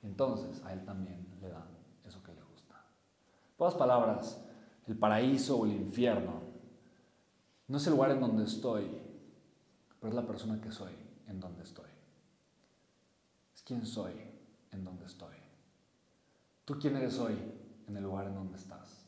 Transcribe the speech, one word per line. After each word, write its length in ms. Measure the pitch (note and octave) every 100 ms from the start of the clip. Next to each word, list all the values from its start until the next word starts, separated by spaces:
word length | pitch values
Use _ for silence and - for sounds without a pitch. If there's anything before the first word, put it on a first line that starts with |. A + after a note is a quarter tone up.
Entonces 600 | G#2 F#2+ C3 G#2+ - -
a 80 | F#2+
él 120 | F#2+
también 420 | F#2+ F#2+ F#2 F2 F2+ F2+
le 80 | F#2
dan 180 | D#2+ E2 E2+ - -
eso 180 | - F#2+
que 100 | F#2
le 100 | E2
gusta. 320 | - - _
En 800 | - - _ _ _ _ _ _ _
pocas 180 | F3
palabras, 680 | F3 B2+ B2 A2+ G#2+ - - - - - - -
el 100 | A2
paraíso 640 | G#2+ G#2+ C3 C3+ - B2+
o 80 | G#2+
el 60 |
infierno 680 | G2+ F#2+ A2+ A#2+ G#2 - - - - - - - _ _ _ _ _ _ _ -
no 100 | C#3+
es 100 | F3
el 80 |
lugar 180 | D3 C3+
en 80 | C3+
donde 240 | B2 A2
estoy, 440 | G#2 - B2+ A2 F#2+ D#2 - - - - _ _ _ _ _ _
pero 100 | A2
es 40 |
la 120 | A#2 A2+
persona 340 | G2 A2 G#2+
que 100 | A2
soy 220 | A2 F#2+ F2 - - -
en 140 | F#2+
donde 240 | F2+ E2+
estoy. 260 | E2 - - - - _ _ _ _ _ _ _ _ _ _ _ _ _ _
Es 80 | -
quién 220 | - B2
soy 280 | G#2+ - F#2 - - - - _ _
en 140 | G2
donde 200 | F#2 F2+ F2
estoy. 280 | - E2+ D2+ - - _ _ _ _ _ _ _ _ _ _
¿Tú 140 | - C#3+
quién 180 | D3 C3+
eres 220 | B2+ -
hoy 160 | A#2 G2+ - - - - -
en 80 | G2+
el 80 |
lugar 240 | G2 F#2+ G2
en 60 |
donde 220 | G2 F#2+ F2+
estás? 480 | - - - -